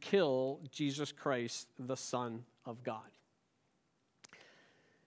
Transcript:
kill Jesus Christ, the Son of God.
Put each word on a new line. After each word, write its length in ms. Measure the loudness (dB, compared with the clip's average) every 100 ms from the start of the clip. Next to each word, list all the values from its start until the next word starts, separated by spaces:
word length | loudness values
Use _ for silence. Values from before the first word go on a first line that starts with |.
kill 580 | 2 6 6 6 2 -2 -8
Jesus 420 | -2 0 0 -4
Christ, 560 | -2 0 0 0 -4 -8 -8
the 160 | -4 -4
Son 480 | -2 -2 -2 -4 -10 _ -12
of 180 | -8
God. 260 | -6 -6 -8 -18 _ _ _ _ _ _ _ _ _ _ -20 -20 -20 -20 -20 -20 _ _